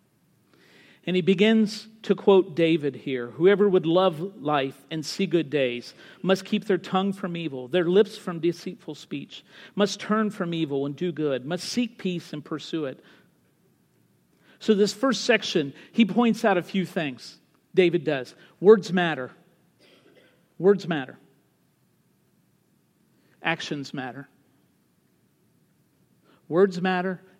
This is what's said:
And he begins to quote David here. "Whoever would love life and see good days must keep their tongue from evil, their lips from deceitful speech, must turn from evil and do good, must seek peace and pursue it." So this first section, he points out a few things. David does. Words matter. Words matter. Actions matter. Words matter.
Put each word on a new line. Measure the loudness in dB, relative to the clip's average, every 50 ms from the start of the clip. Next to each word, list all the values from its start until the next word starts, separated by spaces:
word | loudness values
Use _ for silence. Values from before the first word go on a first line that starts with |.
| _ _ _ _ _ _ _ _ _ _ _ _ _ _ _ -20 -20 _ _ _ _
And | -4 -2
he | 0
begins | 2 2 2 4 4 4 4 4 2 2 -2 -6 -14 -18 -20 -8 -4
to | -4 -2
quote | 2 4 6 6 6 6 2 0
David | 0 2 2 2 0 0 -4 -6
here. | -6 -6 -6 -6 -6 -6 -8
"Whoever | -2 2 4 4 6 6 4 4
would | 4 2 2
love | 2 2 2 2 2 0 -2 -6 -10 -10 -8 -4
life | -2 -2 0 -2 -4 -6 -12 -14 -10
and | -10 -8 -8
see | -8 -6 -4 -2
good | 0 0 0 0 -2
days | -2 -2 -2 -2 -2 -6 -10 -14 -20 -20 -20 -20 -16 -6
must | 0 0 0 0 0
keep | -2 -4 -4 -2
their | -2 -2 -2
tongue | -2 -2 -2 0 0 -2 -4
from | -6 -8 -10 -8 -8
evil, | -8 -8 -8 -10 -8 -2
their | 0 0 2
lips | 4 4 4 4 4 0 -10
from | -12 -10 -8 -4
deceitful | -2 -4 -4 -4 -8 -14 -14 -12 _ -16 -16
speech, | -16 -14 -14 -14 -14 -12 -14 -18 -20 -20 _ -20 -20 -20 -8 -2
must | 0 0 0 -2 -4
turn | -4 -2 0 0 0 -2
from | -2 -4 -6 -4 -4
evil | -4 -4 -2 -2 -4 -4
and | -4 -4
do | -4 -6 -4
good, | -4 -4 -4 -2 -4 -4 -4
must | -6 -6 -6 -6
seek | -6 -4 -2 -4 -4 -6 -6
peace | -6 -6 -6 -6 -8 -10 -12
and | -14 -10
pursue | -10 -10 -10 -8 -8 -8 -6 -6
it." | -8 -10 -12 -18 -20 -20 _ _ _ _ _ _ _ _ _ _ _ _ _ _ _ _ _ _ _ _ _ _ _ _ _ _ _ _ _
So | 0 2 2
this | 4 2 0 0
first | 0 -2 -2 -2 0 2
section, | 2 2 2 2 0 -2 -2 -2 -4 -6 -14 -20 -4
he | 0 2 2
points | 2 2 2 2 2 2 2 2
out | 2 2 0
a | 0
few | -2 -4 -4 -4
things. | -4 -4 -6 -6 -6 -8 -10 -14 -20 -20 -20 _ _ _ _ _ _ 2
David | 4 4 4 2 0 -2
does. | -2 -4 -4 -6 -8 -14 -20 -20 -20 _ _
Words | 8 8 8 8 6 2
matter. | -2 0 0 0 -2 -4 -8 -10 -14 -18 _ _ _ _ _ _ _ _ _ _ _ _ _ _ _ _ _ _ _ _ _ _ _ 2
Words | 4 4 4 4 0 -4
matter. | -4 -6 -6 -8 -12 -20 _ _ _ _ _ _ _ _ _ _ _ _ _ _ _ _ _ _ _ _ _ _ _ _ _ _ _ _ _ _ _ _ _ _ _ _ _ _ _ _ _ _ _ _ -4
Actions | -4 -4 -4 -6 -8 -10 -10 -10 -10 -10
matter. | -10 -10 -10 -10 -14 -18 -20 _ _ _ _ _ _ _ _ _ _ _ _ _ _ _ _ _ _ _ _ _ _ _ _ _ _ _ _ _ _ _ _ _ _ _ _ _ _ _ _ _ _ _ -2
Words | 2 4 4 4 2 0
matter. | -2 -2 -2 -2 -2 -4 -6 -8 -12 _ _